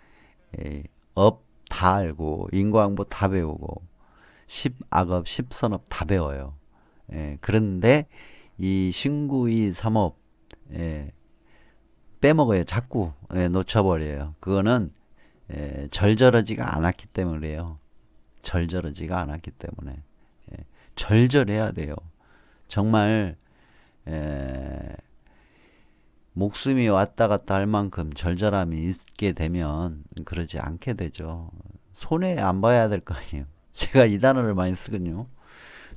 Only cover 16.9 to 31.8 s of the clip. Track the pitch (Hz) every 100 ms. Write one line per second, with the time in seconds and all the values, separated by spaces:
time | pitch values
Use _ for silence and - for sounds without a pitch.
16.9 | - - - 90 78 78 78 85 76 -
17.9 | - _ _ _ _ - 87 85 90 82
18.9 | 73 82 90 76 78 - - - - 69
19.9 | 69 - _ _ _ - - - _ -
20.9 | - - 110 127 143 104 107 110 87 76
21.9 | 73 85 - _ _ _ _ - 107 107
22.9 | 110 104 110 95 78 _ _ _ _ _
23.9 | _ - 78 76 71 67 65 67 69 -
24.9 | - - _ _ _ _ _ _ _ _
25.9 | _ _ _ _ 87 101 - 135 135 117
26.9 | 95 104 - 110 104 - 98 101 104 101
27.9 | 92 78 71 87 87 107 101 85 80 85
28.9 | 90 - - 101 - 80 87 76 78 87
29.9 | 76 73 - 76 85 85 - - 82 -
30.9 | 110 82 - 80 82 82 - - -